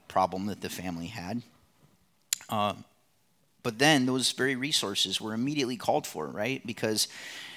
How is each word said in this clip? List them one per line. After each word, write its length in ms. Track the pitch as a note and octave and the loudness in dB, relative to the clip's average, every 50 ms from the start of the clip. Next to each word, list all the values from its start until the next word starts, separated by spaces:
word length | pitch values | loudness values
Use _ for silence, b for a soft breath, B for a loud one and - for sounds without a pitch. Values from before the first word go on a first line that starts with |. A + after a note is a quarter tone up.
| - - | -12 0
problem 380 | - F#2+ F#2 F2 F#2 F#2 G2 | 4 4 4 4 2 -2 -4
that 160 | G#2+ G#2+ - - | -4 -6 -6 -6
the 80 | F#2 | -8
family 380 | - - F2 F#2 E2+ E2 E2+ E2 | -8 -6 -6 -6 -6 -6 -8 -8
had. 340 | A2+ G#2+ E2+ F2+ A2+ A#2+ - - - _ _ _ _ _ - _ _ _ _ _ _ _ _ _ - - - - | -8 -8 -8 -6 -8 -8 -8 -12 -20 _ _ _ _ _ -20 _ _ _ _ _ _ _ _ _ -8 -8 -4 -2
Uh, 240 | A#2 G#2+ G#2 G2+ F#2 - - - _ _ _ _ _ _ _ _ _ _ _ _ _ _ - | 0 0 0 0 -2 -4 -10 -20 _ _ _ _ _ _ _ _ _ _ _ _ _ _ -6
but 160 | B2 G#2+ A2 | -6 2 4
then 280 | C#3 D#3 D#3 C3+ B2+ | 6 8 8 6 6
those 260 | C3 B2+ C3 A#2+ - - | 4 2 2 2 0 2
very 240 | - C3 C#3 C3+ | 2 2 2 2
resources 640 | B2 C3 D3+ D3+ - - G2 G2+ - - F#2+ F#2+ - | 0 0 0 0 0 0 0 0 0 0 0 0 -2
were 140 | - G#2+ A2 | -4 -2 -2
immediately 420 | A2+ B2 C#3+ D3+ D3 C3 A#2+ B2+ | 0 0 0 2 2 0 0 -2
called 300 | G2+ - - B2+ D3+ D3 | -2 0 2 2 2 0
for, 220 | - - D#2+ D2+ C#2 | -2 -6 -6 -6 -6
right? 380 | B1+ G2 G#2+ B2 C3+ C3+ - | -4 -2 -2 -2 -2 -4 -6
Because 420 | A2+ A2+ - - A2 A2 G#2+ - B B B B B B B B B B | -8 -6 -2 0 0 2 2 0 B B B B B B B B B B